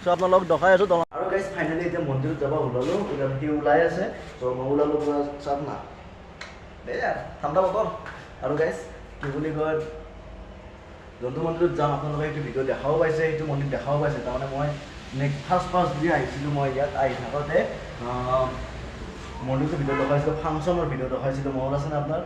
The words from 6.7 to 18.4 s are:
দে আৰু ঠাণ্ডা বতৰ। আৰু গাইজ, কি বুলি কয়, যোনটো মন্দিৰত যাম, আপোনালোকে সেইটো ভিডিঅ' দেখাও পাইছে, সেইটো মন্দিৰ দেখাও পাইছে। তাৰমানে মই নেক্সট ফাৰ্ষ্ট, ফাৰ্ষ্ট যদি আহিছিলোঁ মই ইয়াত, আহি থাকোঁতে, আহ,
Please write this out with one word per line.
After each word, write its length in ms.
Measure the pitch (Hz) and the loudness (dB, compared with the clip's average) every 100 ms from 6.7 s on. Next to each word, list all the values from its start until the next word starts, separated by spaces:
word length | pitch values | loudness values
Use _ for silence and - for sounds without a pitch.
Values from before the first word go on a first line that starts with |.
| - - | -16 -8
দে 80 | 135 | -4
আৰু 180 | 190 - - - | -2 -2 -6 -6
ঠাণ্ডা 200 | 143 165 | 0 2
বতৰ। 260 | 185 208 220 - - - - - | 2 2 -2 -4 -10 -14 -16 -8
আৰু 100 | 135 147 | -4 0
গাইজ, 200 | 160 - - - - - | 0 0 -10 -14 -16 -8
কি 120 | 143 | -6
বুলি 180 | 143 156 | -4 -4
কয়, 260 | 151 156 156 - - - - - - - - - - - - - - | 0 0 0 -4 -10 -14 -16 -16 -16 -14 -16 -16 -18 -18 -18 -18 -6
যোনটো 180 | 120 143 | -4 -2
মন্দিৰত 300 | 170 170 175 143 | -2 2 2 4
যাম, 160 | 147 | 2
আপোনালোকে 340 | 139 147 147 151 | 2 -2 -2 -2
সেইটো 160 | 147 | -2
ভিডিঅ' 260 | 135 120 131 | -4 -2 0
দেখাও 260 | - 135 160 | 0 2 4
পাইছে, 180 | 160 156 | 4 4
সেইটো 280 | 160 156 156 | 2 0 -2
মন্দিৰ 240 | 139 139 | -2 -2
দেখাও 260 | 120 120 147 | -2 0 2
পাইছে। 180 | 147 - 127 | 2 0 -4
তাৰমানে 220 | 127 135 | -4 -4
মই 160 | 135 147 143 - - - 131 | -2 -2 -4 -10 -14 -10 -2
নেক্সট 200 | 143 143 - | 0 -2 0
ফাৰ্ষ্ট, 180 | 180 180 | 0 2
ফাৰ্ষ্ট 200 | 180 160 143 | 2 2 2
যদি 120 | 165 | 2
আহিছিলোঁ 400 | 151 127 135 143 | 2 0 -2 -2
মই 180 | 143 139 | 0 0
ইয়াত, 180 | 131 143 - | 2 0 2
আহি 180 | 135 | 2
থাকোঁতে, 440 | 117 123 143 143 165 - - - - 120 | 0 -4 -4 2 2 2 -4 -10 -8 -6
আহ, 380 | 123 123 131 | -4 2 2